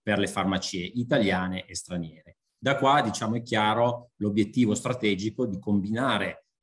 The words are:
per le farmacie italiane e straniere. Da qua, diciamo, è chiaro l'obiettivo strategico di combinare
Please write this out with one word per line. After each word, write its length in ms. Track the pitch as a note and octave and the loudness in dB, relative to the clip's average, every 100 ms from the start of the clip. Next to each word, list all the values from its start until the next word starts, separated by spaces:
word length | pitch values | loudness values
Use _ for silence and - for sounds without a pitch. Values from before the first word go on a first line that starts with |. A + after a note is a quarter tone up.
per 180 | - G2+ | -2 0
le 80 | F#2+ | 0
farmacie 560 | G2+ F#2+ F#2+ - F#2 | 0 0 0 -2 -6
italiane 840 | F2+ B2 A#2+ B2+ G2 F#2 F#2 F#2 - | -6 -6 0 0 2 0 -2 -6 -8
e 80 | |
straniere. 640 | F2+ - F2 D#2+ D#2 - - _ _ | -14 -8 -8 -8 -12 -20 -20 _ _
Da 200 | C3+ C#3 | -2 2
qua, 260 | C3+ C#3+ | 4 4
diciamo, 340 | A#2 G2 A2 A#2+ | 2 -2 -2 -4
è 60 | |
chiaro 680 | A#2 A2 G#2+ A2 A#2+ A#2+ - _ | -2 2 2 4 2 0 -10 _
l'obiettivo 580 | G#2 G#2 G#2 A#2+ A2+ | 0 2 2 2 2
strategico 680 | G#2 B2 B2 G#2+ F#2+ G#2+ A#2 | 2 -2 0 0 0 -2 -2
di 140 | A#2+ F#2+ | -4 -4
combinare 880 | - G2+ F#2+ A2+ C3 G#2 F#2 - _ _ | 0 0 0 0 0 0 -2 -6 _ _